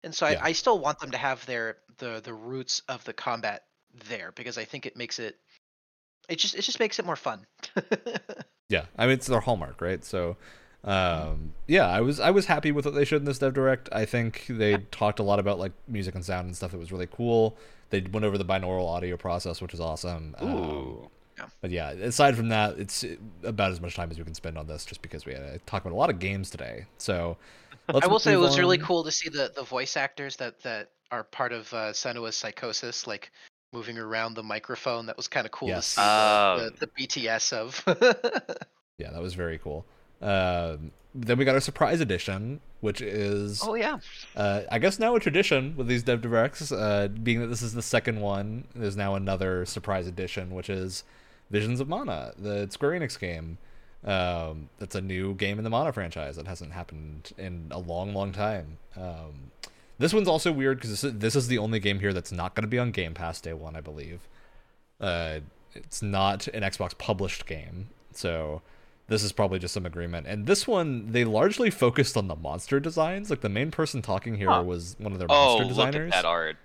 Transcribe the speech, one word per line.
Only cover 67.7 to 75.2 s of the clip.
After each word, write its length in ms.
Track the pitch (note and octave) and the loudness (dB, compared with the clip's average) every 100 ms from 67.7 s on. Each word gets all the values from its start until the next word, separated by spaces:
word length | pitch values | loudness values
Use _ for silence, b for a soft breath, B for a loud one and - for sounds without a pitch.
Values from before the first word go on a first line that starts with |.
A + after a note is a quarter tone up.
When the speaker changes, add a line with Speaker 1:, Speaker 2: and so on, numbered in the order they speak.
| F2 G2+ - - | -10 -12 -14 -20
Speaker 2:
so 480 | - F#2 E2 D#2 D#2 b b b b - | -6 -2 -2 -2 -6 b b b b -2
this 140 | G#2+ | 0
is 100 | G2+ | 0
probably 260 | - G2+ F#2 | 2 2 2
just 160 | F2 | -2
some 120 | G#2 F2+ | -4 -6
agreement. 400 | E2+ E2+ E2+ D#2 | -6 -6 -6 -6
And 200 | G#2+ G#2+ | -4 2
this 200 | G3+ - | 2 4
one, 420 | G#3 D#3+ B2 G#2+ | 0 0 -2 0
they 120 | A#2+ | 2
largely 440 | A#2 G#2+ F3 G#3+ A#3 | 4 6 4 6 2
focused 460 | - B2 A#2+ C3 - | 6 4 6 2 2
on 120 | G2 | -2
the 80 | D#2+ | -4
monster 420 | D#2 D#2+ - C#3 | -6 -6 0 0
designs. 480 | D#3+ D#3+ D#3 G3 G#3 | 2 2 0 0 -4
Like, 120 | D3 | -2
the 80 | G#2+ | 0
main 220 | G2+ D3+ | 0 0
person 300 | D#3 D#3 C3 | 0 -2 -2
talking 340 | - F#2+ A#2 G#2+ | -2 -2 -2 0
here 120 | G2 | 4
Speaker 1:
Huh. 120 | A#2+ | 4
Speaker 2:
was 320 | F2+ F2 F2 - | 4 -4 -6 -8
one 140 | G#2+ | -6
of 60 | |
their 80 | F#2+ | -4